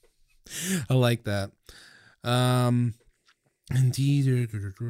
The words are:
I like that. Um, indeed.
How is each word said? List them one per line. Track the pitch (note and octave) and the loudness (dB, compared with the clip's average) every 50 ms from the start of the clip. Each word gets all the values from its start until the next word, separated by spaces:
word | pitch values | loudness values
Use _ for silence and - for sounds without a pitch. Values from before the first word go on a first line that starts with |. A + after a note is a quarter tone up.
| _ _ _ _ _ _ _ _ - - - - E3 F#3 F#3+ E3+ A#2+ - | _ _ _ _ _ _ _ _ -20 -16 -12 -10 -6 -4 -4 -4 -2 0
I | B2+ | 2
like | B2+ B2 A#2+ A#2+ A#2 - | 2 4 2 2 -2 -4
that. | G#2+ G2+ G2+ G2 G2 - _ _ - - - - - - - _ _ _ _ - | -4 -4 -4 -4 -6 -10 _ _ -20 -20 -20 -20 -20 -20 -20 _ _ _ _ -4
Um, | B2 A#2+ B2 B2 B2 B2 B2+ B2 B2 B2 A#2+ A#2+ A#2+ A2+ _ _ _ _ _ _ _ _ _ _ _ _ _ _ - C3+ | -2 0 2 2 2 2 2 2 2 2 2 0 -2 -4 _ _ _ _ _ _ _ _ _ _ _ _ _ _ -2 0
indeed. | B2+ C3 B2 B2 C3 C#3 C#3 C#3+ C#3+ C3+ C3 B2+ B2 A#2+ A2+ G#2+ G2+ G2+ G2+ F#2+ - A#2+ | 2 2 2 2 0 0 2 2 2 2 2 0 0 -2 -4 -6 -8 -8 -10 -10 -10 -8